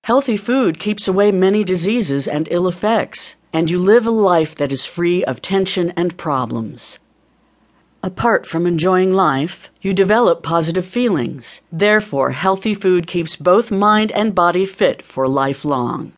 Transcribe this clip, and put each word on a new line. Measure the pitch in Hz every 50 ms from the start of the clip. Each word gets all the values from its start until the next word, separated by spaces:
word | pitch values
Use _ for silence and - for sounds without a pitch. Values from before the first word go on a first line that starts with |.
| _
Healthy | - 226 269 269 - 220 202
food | - - 247 269 254 185 160 -
keeps | - 208 208 202 - -
away | 185 190 202 208
many | 196 185 185 190 196 214 214
diseases | 175 185 175 160 196 226 247 214 147 139 139 135 -
and | - 151 160 -
ill | - 175 180 185
effects, | 180 180 - 214 233 208 131 - - - - - - _ _ _ -
and | 160 170 160
you | 170 180
live | 180 190 214 240 220
a | 226
life | 233 220 208 190 180 170 160 151 -
that | - 147 135 139
is | 131 -
free | - - - 175 175 180 180 -
of | - 131 -
tension | - - 196 196 190 180 - 190 175 170 -
and | - 170 180 175 -
problems. | - 170 143 131 127 113 123 117 113 107 - 120 - - - - _ _ _ _ _ _ _ _ _ _ _ _ _ _ _ _ _ _ _ _ -
Apart | 185 185 - - 240 220 - -
from | - - 165 175 175
enjoying | 175 160 151 185 185 180 185 190 185
life, | 190 190 156 135 135 143 175 - - - - _ _
you | - 190
develop | 202 185 196 185 214 226 240 175 170 165 -
positive | 151 165 170 160 160 170 185 180
feelings. | 180 - 240 247 240 196 147 120 - 131 131 120 - - - _ _
Therefore, | - 160 196 214 208 214 208 - - 135 135 131
healthy | 131 135 160 190 196 196 190 220 208
food | 196 - 190 185 180 165 -
keeps | - 175 165 165 -
both | - 143 175 180 214 233 -
mind | 208 196 202 208 214 214 214 214
and | - - 214 226 190
body | 175 175 175 170 180 190 190
fit | - - 208 156 - -
for | - - - - 131 131
lifelong. | 135 139 135 135 139 - - 151 143 127 123 120 120 127 123 - -